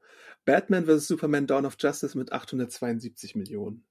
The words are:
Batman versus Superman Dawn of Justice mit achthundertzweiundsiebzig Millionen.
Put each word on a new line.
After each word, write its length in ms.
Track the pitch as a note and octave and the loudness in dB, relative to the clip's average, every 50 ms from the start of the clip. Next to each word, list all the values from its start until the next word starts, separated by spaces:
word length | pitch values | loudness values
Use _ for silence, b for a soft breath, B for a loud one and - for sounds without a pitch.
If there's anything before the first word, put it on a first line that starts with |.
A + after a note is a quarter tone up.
| B B B B B B B B B | B B B B B B B B B
Batman 400 | C3+ C#3 F3 - - F#3+ F3+ E3 | 4 4 4 4 4 2 4 4
versus 200 | D#3 D#3 D3 D3 | 6 4 4 4
Superman 400 | - E3+ - E3 D3+ D3 C#3+ C#3 | 0 -2 -2 0 0 2 2 2
Dawn 200 | C3 C#3 C3+ C#3 | 2 2 2 0
of 100 | C3+ - - | -2 -2 0
Justice 380 | - C#3+ C#3+ - - C#3 - | 0 0 0 -2 -4 -6 -4
mit 160 | C3 B2+ - | -6 -6 -4
achthundertzweiundsiebzig 1040 | - - - - C#3 B2+ B2 A#2 - - B2 A#2+ A#2 A2+ G#2+ A#2 - - - - - | -6 -8 -6 -6 -6 -4 -4 -4 -6 -6 -4 -4 -4 -4 -6 -10 -14 -14 -14 -10 -8
Millionen. 480 | G#2+ F#2 - G#2+ G2+ G#2 - A2+ A#2 - _ | -8 -6 -6 -6 -8 -6 -8 -10 -12 -16 _